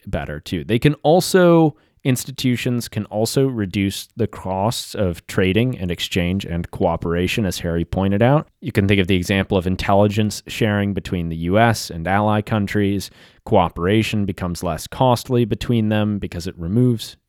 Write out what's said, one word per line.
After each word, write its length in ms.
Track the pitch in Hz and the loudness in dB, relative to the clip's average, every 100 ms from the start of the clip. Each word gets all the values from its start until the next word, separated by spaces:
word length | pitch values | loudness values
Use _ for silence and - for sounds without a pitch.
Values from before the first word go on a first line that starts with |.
| - | -8
better 320 | 90 69 73 | -8 -6 -10
too. 240 | - 87 | -6 -6
They 140 | 71 117 | -2 2
can 160 | 147 147 | 2 2
also, 720 | 147 175 - - 175 165 156 - _ _ | 2 2 4 4 6 6 4 0 _ _
institutions 840 | 143 127 - 127 127 120 131 120 - | -2 -2 -4 -4 -2 0 -2 -4 -4
can 160 | 113 101 | -8 -6
also 400 | 104 113 143 135 | -2 -2 0 0
reduce 640 | 120 98 101 98 - - - | 0 -4 0 -2 -2 -10 -6
the 100 | 107 | -6
costs 640 | - 92 95 104 - - 113 | -6 -6 -2 -2 -2 -6 -4
of 280 | 95 85 - | -2 -4 -6
trading 500 | - 92 98 127 123 | 0 2 2 0 -2
and 100 | 90 | -6
exchange 560 | 85 - 92 87 95 | -6 -4 -2 0 -2
and 240 | - 85 85 | -4 -6 -6
cooperation, 760 | - 92 82 85 85 90 - 98 | -2 -2 0 -2 0 0 0 -2
as 140 | - | -2
Harry 240 | 87 85 | -4 -2
pointed 360 | 85 92 98 101 | -2 -2 0 2
out. 280 | 117 147 - _ | 4 2 0 _
You 120 | 151 | -6
can 160 | 104 98 | 0 2
think 120 | 101 | 2
of 60 | 90 | 2
the 80 | |
example 420 | 92 87 98 92 98 | 0 2 0 2 0
of 120 | 90 | 0
intelligence 720 | 92 - 98 104 104 107 - - | -2 2 4 4 2 -2 -2 -10
sharing 440 | - 110 104 101 | -2 0 2 0
between 340 | 92 - 92 82 | -2 -4 -4 -4
the 80 | 80 | -4
U 220 | 85 101 | 0 4
S 280 | 117 110 - | 4 2 -4
and 180 | 85 85 | -6 -2
ally 320 | 101 107 107 | 0 2 0
countries. 680 | - 107 98 104 98 98 - _ - _ | 0 -2 0 0 0 -2 -6 _ -20 _
Cooperation 800 | - 104 85 - 87 110 107 107 | 0 2 2 0 0 2 2 -2
becomes 400 | 101 90 90 87 | -2 -4 -6 -4
less 240 | 90 78 - | -4 -6 -6
costly 560 | - 131 120 - 123 | 0 2 2 0 0
between 440 | 113 113 - 117 107 | 0 -2 -2 0 2
them 300 | 107 107 101 | 2 0 -2
because 300 | 95 90 90 | -6 -8 -10
it 100 | 87 | -8
removes 580 | 85 110 127 113 - - | -2 2 2 2 -4 -18